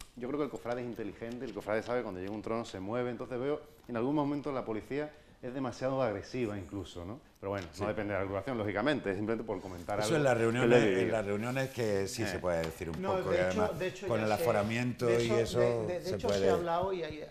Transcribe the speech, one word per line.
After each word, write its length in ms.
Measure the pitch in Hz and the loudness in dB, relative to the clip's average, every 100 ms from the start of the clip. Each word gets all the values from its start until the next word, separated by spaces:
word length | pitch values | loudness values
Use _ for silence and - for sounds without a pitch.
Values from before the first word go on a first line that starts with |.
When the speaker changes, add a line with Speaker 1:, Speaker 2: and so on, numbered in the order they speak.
| - - | -18 -10
Speaker 1:
Yo 100 | 123 | -6
creo 100 | 143 | -4
que 60 | |
el 60 | 143 | -4
cofrade 300 | - 117 120 | -6 -6 -4
es 60 | 120 | -4
inteligente, 580 | 107 107 87 117 123 | -6 -8 -8 -10 -8
el 80 | 123 | -8
cofrade 280 | 101 101 107 | -8 0 0
sabe 200 | 104 123 | 2 -2
cuando 180 | 110 90 | -2 -6
llega 120 | 95 | -6
un 100 | 107 | -6
trono 220 | 95 113 | -2 -4
se 160 | 117 95 | -4 -8
mueve, 300 | 95 120 123 | -4 -2 -2
entonces 280 | 117 123 123 | -4 -6 -4
veo 220 | 135 147 - - - | -2 -2 -6 -20 -6
en 80 | 120 | -2
algún 180 | 123 | 0
momento 360 | 151 143 147 143 | 2 0 -2 -4
la 140 | 131 | -4
policía 480 | 110 110 - 135 151 - - - | -4 -6 -4 -4 -6 -8 -20 -12
es 100 | 123 | -10
demasiado 480 | 127 131 - 131 135 | -4 -4 -2 -2 2
agresiva 560 | 123 101 - 127 117 101 | 2 0 -4 -2 -2 -2
incluso, 460 | 90 101 90 - | -6 -8 -8 -10
¿no? 160 | 87 110 - - | -10 -10 -14 -10
Pero 120 | 98 | -4
bueno, 160 | 101 87 | -4 -6
Speaker 2:
Sí. 100 | 80 | -4
Speaker 1:
no 60 | 104 | -4
depende 260 | 104 104 | -2 -2
de 40 | 98 | -2
la 40 | |
agrupación, 320 | 95 98 113 120 | 0 -2 -2 -2
lógicamente, 540 | 104 98 123 139 98 | 0 2 2 0 0
es 60 | 95 | -2
simplemente 300 | 107 113 113 | 0 -2 -2
por 140 | 98 | -4
comentar 380 | 95 87 87 104 | -6 -10 -4 -2
Speaker 2:
Eso 80 | 107 | 2
Speaker 1:
algo 100 | 156 | 4
Speaker 2:
en 80 | |
las 80 | 139 | 4
Speaker 1:
que 40 | 117 | 4
lo 60 | 113 | 4
he 60 | |
Speaker 2:
reuniones, 300 | 120 120 120 | 4 8 8
en 60 | 110 | 8
Speaker 1:
vivido. 180 | 95 95 110 | 4 4 2
Speaker 2:
las 100 | 101 | 0
reuniones 440 | 101 117 127 131 | -2 0 -2 -2
que 380 | - 113 98 98 | 0 0 2 0
sí 140 | - | -2
Speaker 1:
Eh. 40 | 107 | -2
Speaker 2:
se 120 | 95 | 0
puede 240 | 90 85 | 0 0
decir 240 | 82 78 82 | 0 -4 -6
un 120 | 82 | -4
Speaker 3:
No, 140 | 190 190 | 0 0
Speaker 2:
poco, 120 | 185 | 2
Speaker 3:
de 60 | 185 | 2
Speaker 2:
y 40 | |
Speaker 3:
hecho, 80 | 185 - | 2 2
Speaker 2:
además 160 | 90 156 | 0 0
Speaker 3:
de 80 | 180 | -4
hecho 220 | - 101 | -4 -2
Speaker 2:
con 80 | 110 | 0
Speaker 3:
ya 40 | 110 | 2
Speaker 2:
el 20 | |
Speaker 3:
se, 140 | 104 | 2
Speaker 2:
aforamiento 640 | - 107 101 117 123 110 123 | 4 4 4 0 0 0 2
Speaker 3:
de 180 | 117 | 4
Speaker 2:
y 20 | 117 | 4
Speaker 3:
eso, 80 | 117 | 2
Speaker 2:
eso 200 | 113 113 | 2 4
Speaker 3:
de, 60 | 120 117 107 | 4 4 0
de, 140 | 104 | -2
de 40 | 180 | -2
Speaker 2:
se 80 | 196 | -2
Speaker 3:
hecho 120 | - | 2
Speaker 2:
puede. 120 | 202 | 4
Speaker 3:
se 80 | 190 | 4
ha 40 | |
hablado 380 | 185 175 170 190 | 4 2 0 0
y 80 | 190 | -2
hay, 180 | 156 156 - | -4 -8 -10